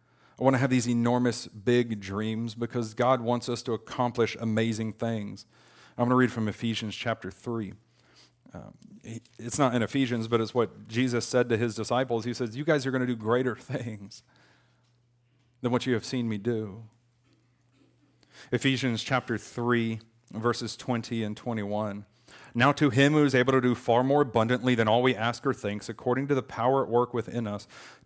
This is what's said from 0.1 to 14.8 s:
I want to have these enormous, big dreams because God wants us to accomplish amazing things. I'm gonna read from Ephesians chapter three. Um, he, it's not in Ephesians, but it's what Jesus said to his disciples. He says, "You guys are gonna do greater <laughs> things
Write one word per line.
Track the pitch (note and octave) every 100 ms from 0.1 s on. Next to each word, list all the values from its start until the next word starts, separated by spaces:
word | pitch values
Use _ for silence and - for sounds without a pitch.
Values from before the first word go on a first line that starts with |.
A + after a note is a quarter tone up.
| _ _ -
I |
want | C3
to | B2+
have | C3+
these | B2+ A#2+
enormous, | A#2+ A#2 B2 B2 A2+ -
big | G#2+ G#2 B2 A#2 G#2+
dreams | F#2+ G2 A2 A2 A#2
because | A2+ A#2 B2 A2
God | A2 B2 C3
wants | A#2 A#2+ B2+
us | A#2
to | -
accomplish | A2 - - B2 A#2+ A2 -
amazing | A#2 A2 A2+ A2 A2
things. | - A#2 A2+ G2+ G2+ - _ _ - - -
I'm | A#2+
gonna | B2+
read | B2
from | A#2+ G#2+
Ephesians | - A#2 G#2+ G#2+ -
chapter | A#2 A2+ F#2+
three. | - B2 A#2 F#2+ - _ _ _ _ _ _ _
Um, | E2+ A1+ - - -
he, | A2 A2+ - -
it's | A2+ B2+
not | C3
in | A#2+
Ephesians, | G#2+ C#3 B2 A#2+ A2+
but | A#2
it's | A2
what | B2 A2 - G#2+
Jesus | A2+ B2+ A#2+ -
said | B2+ B2
to | A2
his | A#2+ A2
disciples. | G#2 B2 C3 A#2
He | A2+ A#2+
says, | A#2+ A#2+
"You |
guys | D3+ D3+ C3
are |
gonna | B2+ B2
do | A2+
greater | G#2+ B2 B2+ G#2
<laughs> |
things | - C3+ A2+ G#2+ G2 - _ _ _ _ _ _